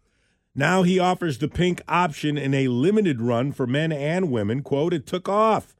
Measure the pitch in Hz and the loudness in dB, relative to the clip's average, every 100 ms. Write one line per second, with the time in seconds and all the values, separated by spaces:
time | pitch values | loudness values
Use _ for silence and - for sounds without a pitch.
0 | _ _ _ _ _ 131 147 185 180 185 | _ _ _ _ _ -4 0 4 4 4
1 | 180 180 175 123 147 - 180 175 - 165 | 2 0 -2 -4 -4 0 -2 -2 -2 0
2 | 180 143 151 147 139 139 131 120 165 214 | 0 -2 -4 -2 0 0 0 2 2 2
3 | 185 120 120 117 139 - 123 139 160 147 | 2 0 0 0 -2 -2 -2 0 -2 -2
4 | 147 180 185 117 101 131 - 139 170 170 | -2 -2 -2 0 -2 -2 -2 -2 0 -4
5 | - 185 190 202 220 185 - | -4 -6 -2 2 2 2 -2